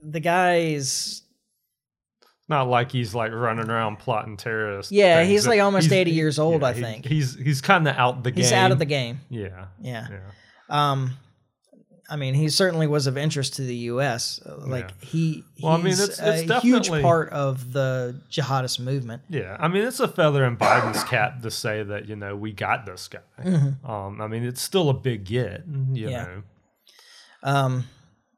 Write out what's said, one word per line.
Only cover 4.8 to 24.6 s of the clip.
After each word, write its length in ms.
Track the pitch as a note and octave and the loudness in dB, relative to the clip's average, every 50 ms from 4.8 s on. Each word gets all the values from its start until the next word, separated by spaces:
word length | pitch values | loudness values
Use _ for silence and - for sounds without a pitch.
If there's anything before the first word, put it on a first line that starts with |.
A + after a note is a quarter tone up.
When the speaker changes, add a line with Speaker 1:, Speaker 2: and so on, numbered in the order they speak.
| F#2+ - | -6 0
Speaker 1:
Yeah, 260 | G3 G3+ G3+ F3+ E3 E3 | 4 6 6 8 8 6
Speaker 2:
things. 120 | E3+ F#3+ | 6 6
Speaker 1:
he's, 160 | G3+ G#3 G#3+ A#3 | 4 4 4 4
like, 120 | A#3 G#3 | 4 4
almost 240 | G3+ G3+ G3 F#3+ E3 | 4 4 4 4 4
Speaker 2:
He's, 80 | D#3+ F#3+ | 6 6
Speaker 1:
eighty 180 | F#3 F3+ E3+ | 4 4 4
years 280 | D#3+ D#3+ D#3 D#3 C#3 D#3 | 2 2 2 2 2 2
old, 220 | D3+ D#3+ E3 D#3 | 2 2 2 2
Speaker 2:
yeah, 60 | C#3+ B2+ | 2 0
Speaker 1:
I 60 | A#2+ | 0
Speaker 2:
he, 80 | A#2+ | -2
Speaker 1:
think. 240 | B2 A2+ A2 A2 - | -4 -6 -8 -8 -4
Speaker 2:
he's, 300 | B2 D#3 D#3 C#3 B2 - | -2 0 0 0 0 -2
he's 260 | - C3 D3 D3 C3 | -2 -2 -2 -2 0
kinda 320 | - - G3 F3+ D#3 C#3+ - - | 2 2 4 4 4 2 2 2
out 240 | B2 B2 B2+ B2+ A2+ | 2 2 0 0 -2
the 80 | B2+ | -2
Speaker 1:
He's 180 | A2 - B2 B2 | 0 2 2 4
Speaker 2:
game. 80 | A#2 F#3+ | 4 6
Speaker 1:
out 120 | F#3+ F#3+ | 6 4
of 80 | F#3+ E3 | 4 4
the 60 | E3 | 2
game. 340 | C#3+ D3+ C#3 B2 A#2 A#2+ C3+ - - | 0 -2 -2 -2 -4 -6 -10 -12 -12
Speaker 2:
Yeah. 360 | B2 A2+ G2 F#2 F#2 F#2 F#2+ F#2+ F#2 G#2 | -10 -10 -8 -10 -10 -14 -16 -18 -18 -14
Speaker 1:
Yeah. 260 | - B2+ B2 A2 A2 A2+ | -12 -10 -10 -10 -10 -12
Speaker 2:
Yeah. 100 | G#2 F#2+ F#2+ G2+ G2+ - _ _ _ _ _ - - D3 D3 C#3+ | -12 -14 -16 -18 -20 -20 _ _ _ _ _ -4 -2 0 2 2
Speaker 1:
Um, 220 | C#3 C3+ C3 B2+ C3 - - _ _ _ _ _ _ _ _ _ _ _ _ _ _ _ _ - | 0 0 -2 -4 -4 -8 -12 _ _ _ _ _ _ _ _ _ _ _ _ _ _ _ _ -10
I 40 | D#3 | -8
mean, 180 | D3 C#3 C3 C3+ | -6 -4 0 0
he 160 | C#3+ D#3 D3+ | 2 2 2
certainly 380 | D3 - G3 F#3 E3+ D#3+ D#3+ D3 | 2 2 2 2 4 2 2 2
was 180 | D3 D3+ C3 | 2 2 0
of 140 | C#3 B2+ C#3 | 0 0 0
interest 340 | C#3+ D#3+ - C#3+ C3 - - - | -2 -2 0 -2 -2 -4 -4 -6
to 40 | |
the 140 | C3+ B2 A#2+ | -6 -6 -6
U 260 | A#2+ A#2+ A#2+ A#2 B2+ | -6 -6 -4 -2 -2
S. 400 | C#3+ C3+ A2+ A#2 - - - - - | 0 0 -2 -2 -4 -6 -6 -8 -12
Uh, 120 | - - - C#3+ | -16 -16 -12 -8
like, 240 | C3 C3 B2 G#2 F#2 F#2+ - - | -6 -6 -6 -6 -8 -12 -16 -12
Speaker 2:
Yeah. 40 | - | -4
Speaker 1:
he, 360 | - E3 E3 D#3+ D3+ - - - _ - | -2 0 0 0 0 -4 -8 -14 _ -6
Speaker 2:
Well, 120 | - D#3+ D#3+ | 0 2 2
I 40 | E3+ | 4
mean, 80 | E3+ | 4
Speaker 1:
he's 140 | F#3+ F#3 F#3 | 2 2 2
Speaker 2:
it's, 180 | G3+ G3+ - - | 0 0 -2 -2
it's 300 | E3 D#3+ E3 D#3+ E3 E3 | 0 0 0 2 2 2
Speaker 1:
a 100 | A3+ B3+ | 2 4
huge 260 | A#3 A#3+ B3+ A3+ F#3+ | 6 6 6 6 4
Speaker 2:
definitely 180 | F#3 E3 D3+ D#3+ | 2 2 2 4
Speaker 1:
part 260 | E3+ E3+ D#3+ D#3 - | 4 4 4 2 0
of 420 | - C#3+ C#3+ C#3 C3 C3 B2 B2+ | -2 -2 -2 -2 -2 -4 -6 -4
the 480 | B2+ C#3 C3 C3 C3 B2+ B2 B2 B2 C3+ - _ | -2 -2 0 0 0 -2 -4 -6 -8 -10 -14 _
jihadist 480 | - - C3+ A#2+ C3+ C3+ B2+ B2 - - | -6 -4 -2 0 0 -2 -2 -2 -4 -6
movement. 420 | B2 B2+ C#3 C#3 B2 A2+ A2+ B2+ - - | -4 -4 -4 -4 -4 -6 -10 -12 -12 -8
Speaker 2:
Yeah, 260 | E3+ C3 F#2+ F2+ G2 - | -6 -6 -6 -6 -6 -4
I 80 | E3+ E3+ | -2 0
mean, 160 | F3+ G3+ G#3+ | 0 0 0
it's 160 | B3+ B3 - | -2 0 -2
a 80 | B3+ F3+ | -2 0
feather 360 | - - E3 D3+ C#3+ C#3 C3+ | 2 2 4 4 4 4 2
in 120 | B2 A#2+ G#2+ | 2 2 2
Biden's 460 | G#2+ G2+ G#2+ B2 A2+ - G#2+ - - | 4 4 4 4 4 0 -2 -4 -4
cap 400 | - B2+ A2+ G#2+ G#2+ - B2 A2+ | -2 0 0 0 0 -2 -6 -10
to 80 | A2 | -10
say 320 | - - - A#2 G#2+ G#2+ G#2+ | -8 -6 -4 -4 -4 -4 -4
that, 260 | G2+ G#2 G#2 G#2+ G#2 | -6 -8 -8 -8 -10
you 60 | G#2+ | -10
know, 200 | G#2 G2+ G2 G2+ | -10 -8 -8 -8
we 160 | G2+ G#2+ A2 | -8 -8 -8
got 360 | G2+ - G#2 F#2+ A#2 B2+ A2+ F#2+ | -6 -4 -2 -2 -2 -2 -2 -8
this 200 | F2+ F#2 - - | -14 -14 -16 -16
guy. 100 | - - - _ _ - - | -18 -20 -20 _ _ -6 -2
Speaker 1:
Mm-hmm. 420 | F#3 F#3 D#3 C#3 C#3 C#3 C3 C3 B2 | 0 2 4 4 2 0 -2 -6 -8
Speaker 2:
Um, 300 | A2 G2+ G2 G2 G2+ A2 | -8 -6 -6 -8 -8 -8
I 60 | G#2+ G#2+ | -8 -6
mean, 160 | A2 A2+ A#2+ | -4 -4 -4
it's 160 | B2 B2+ | -6 -6
still 300 | - | -6